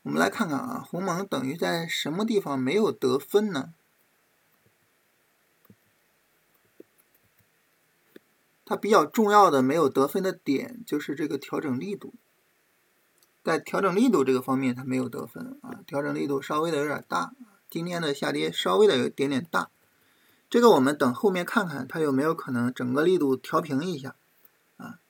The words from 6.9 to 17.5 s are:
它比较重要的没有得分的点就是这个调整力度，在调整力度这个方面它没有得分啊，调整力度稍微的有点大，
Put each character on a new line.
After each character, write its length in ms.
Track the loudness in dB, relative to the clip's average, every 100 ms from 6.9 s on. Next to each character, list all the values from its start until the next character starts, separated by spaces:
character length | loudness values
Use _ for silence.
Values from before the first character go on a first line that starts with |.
| _ _ _ _ _ _ _ _ _ _ _ _ -20 _ _ _ _ -8
它 100 | -6
比 140 | 4
较 160 | 4 4
重 240 | 2 6
要 220 | 8 8
的 100 | 6
没 140 | 4 4
有 120 | 2
得 200 | 2 0
分 160 | 0
的 80 | -4
点 520 | -4 -2 -2 -4 -14 -6
就 120 | -6
是 140 | -6
这 140 | -8 -6
个 100 | -6
调 220 | -6 -6
整 180 | -4 -6
力 160 | -6
度， 200 | -10 -14 -20 _ _ _ _ _ _ _ _ _ _ _ _
在 160 | -2 -2
调 220 | -2 -2
整 120 | 0
力 160 | 4 4
度 140 | 4
这 80 | 2
个 100 | 0
方 160 | 0 0
面 160 | 0
它 120 | -4 -4
没 100 | -4
有 140 | -4
得 160 | -8 -12
分 320 | -12 -14 -16
啊， 200 | -16 -16 -8
调 160 | -6
整 140 | -4 -4
力 100 | -2
度 160 | -4
稍 200 | -2 -2
微 100 | 0
的 60 | -2
有 100 | -2
点 160 | -6 -6
大， 240 | -6 -6 -12 -20